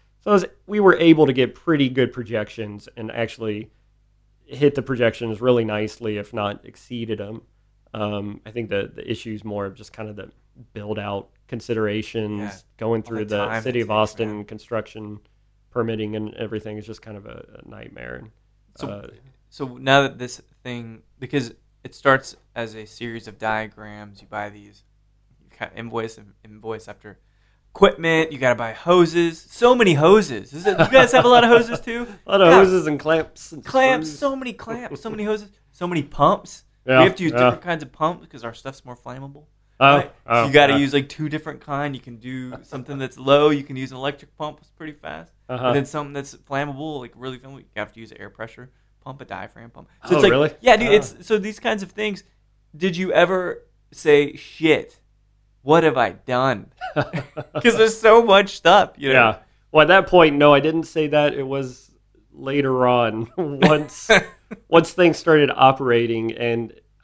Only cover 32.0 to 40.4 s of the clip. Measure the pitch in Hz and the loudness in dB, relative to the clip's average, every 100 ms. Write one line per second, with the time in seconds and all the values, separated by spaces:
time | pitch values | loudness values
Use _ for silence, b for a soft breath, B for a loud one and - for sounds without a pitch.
32 | 226 196 - 196 175 185 190 185 151 143 | -10 -14 -2 4 6 8 6 2 -2 -4
33 | 151 160 156 - - 165 - 262 262 262 | -2 -2 -2 -14 -20 -18 -4 0 2 0
34 | 311 294 285 269 254 - 226 233 240 - | -4 -6 -6 -6 -10 -12 -14 -14 -12 -12
35 | 226 214 208 214 202 _ _ _ 175 170 | -12 -8 -6 -6 -10 _ _ _ -6 -4
36 | 139 - 151 202 - - _ _ 127 131 | -6 0 0 0 -6 -20 _ _ 2 6
37 | 131 - 165 120 127 120 180 165 139 - | 6 2 -2 2 2 2 -6 -8 -8 -4
38 | 160 175 - 139 117 113 135 131 123 120 | -4 -4 -14 -16 -16 -14 -16 -18 -20 -20
39 | 123 127 139 147 151 _ _ - 135 143 | -18 -16 -18 -20 _ _ _ 2 4 6
40 | - _ - 117 | 2 _ -2 0